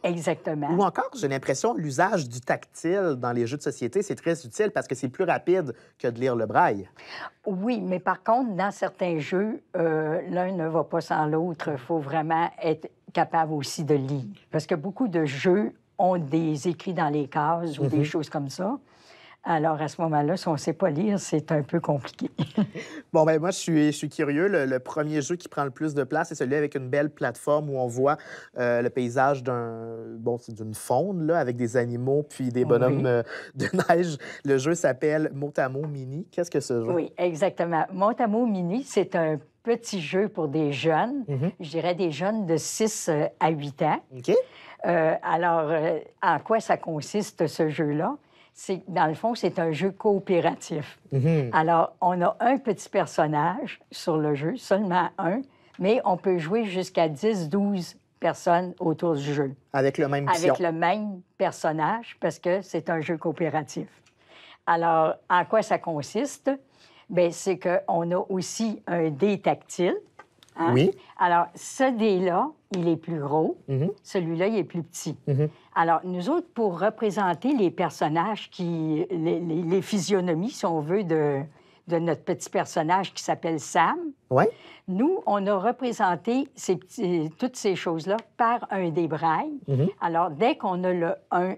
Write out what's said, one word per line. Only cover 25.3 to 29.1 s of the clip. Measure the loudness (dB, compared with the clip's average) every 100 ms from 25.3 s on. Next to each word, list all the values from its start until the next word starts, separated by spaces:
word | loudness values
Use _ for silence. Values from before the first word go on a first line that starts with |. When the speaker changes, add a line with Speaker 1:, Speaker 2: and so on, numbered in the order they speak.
| -6
Speaker 2:
qui | -6
prend | -6 -6
le |
plus | -4 -4
de | -2 -2
place, | -2 -4
c'est | -4
celui | 0 0
avec | 0 -4
une | -2
belle | 0 0
plateforme | -2 -4 -2 0 0 0
où | -2
on | -2
voit, | 2 2 2 -4 -18 -12 -2
euh, | 0 2
le | 0
paysage | 0 0